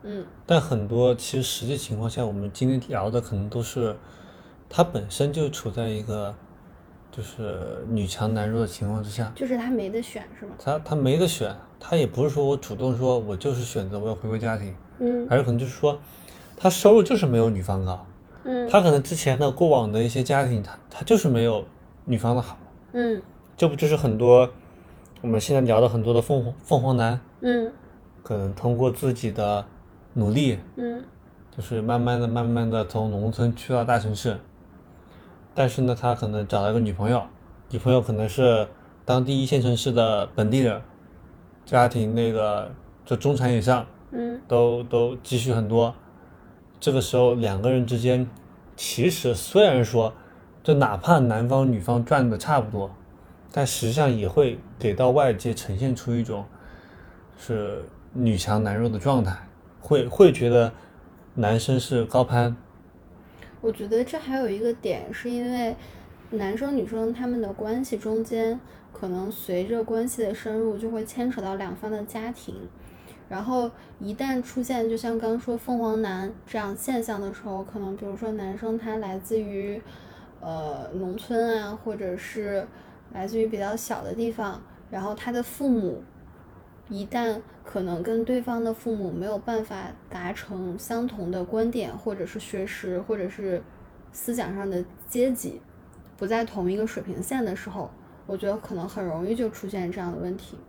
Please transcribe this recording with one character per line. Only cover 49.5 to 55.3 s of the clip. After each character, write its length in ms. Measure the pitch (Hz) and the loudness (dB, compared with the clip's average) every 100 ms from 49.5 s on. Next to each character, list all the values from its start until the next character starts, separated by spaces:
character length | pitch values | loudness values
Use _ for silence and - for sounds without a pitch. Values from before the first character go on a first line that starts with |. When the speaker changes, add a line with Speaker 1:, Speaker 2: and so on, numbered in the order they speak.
| 196 | 8
Speaker 2:
然 220 | 208 131 | 8 8
说， 280 | 113 120 110 - - - - - | 4 2 2 -2 -20 -20 -20 -4
就 120 | - | 4
哪 220 | 143 107 98 | 6 4 2
怕 220 | - 165 | 4 6
男 280 | 123 110 120 | 6 4 2
方 220 | 135 135 | 4 4
女 80 | 113 | 2
方 260 | 92 120 | 2 0
赚 240 | 117 147 123 | 4 4 4
的 80 | 107 | 0
差 240 | - 147 | 2 0
不 100 | 107 | 2
多， 200 | 107 98 - - - - - - | -4 -6 -10 -20 -20 -20 -20 -6
但 160 | - 131 | -2 -2
实 200 | - 113 | 0 0
际 60 | |
上 220 | 123 143 | 2 2
也 140 | 110 98 | 2 2
会 300 | 147 135 120 - - | 4 4 0 -12 -4
给 140 | 110 | -2
到 180 | 95 127 | 2 4
外 220 | 135 135 | 6 4